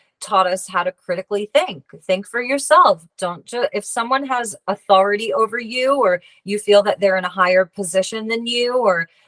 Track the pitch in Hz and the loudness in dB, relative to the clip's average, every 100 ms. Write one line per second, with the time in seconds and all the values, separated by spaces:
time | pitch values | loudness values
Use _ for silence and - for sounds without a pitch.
0 | _ _ - - 180 190 - 185 180 - | _ _ -2 0 2 -2 -4 -4 -4 -6
1 | - 175 - 202 208 - 370 156 - - | -6 -8 -4 -6 0 0 0 -4 -16 -10
2 | - 190 202 233 247 277 - 311 320 170 | -4 -4 -4 -8 -4 -4 4 6 6 2
3 | - - 180 175 - 240 196 208 - - | -6 -8 -8 -8 -10 -6 -4 -4 -6 -6
4 | 233 269 277 254 226 - - 202 - 190 | -2 -2 -2 -4 -4 -8 -8 -6 4 4
5 | 202 208 226 220 220 233 226 254 262 277 | 4 0 -2 -2 -2 -4 -6 -2 0 2
6 | 214 180 - _ 185 208 208 202 202 - | 2 0 -4 _ -8 -4 4 4 4 2
7 | 196 190 180 196 180 185 185 - 185 190 | 0 0 -2 0 2 2 0 -4 -4 -2
8 | 190 220 220 233 233 240 240 254 220 175 | -2 -4 -6 -6 -4 -4 -2 0 0 0
9 | 170 _ | -4 _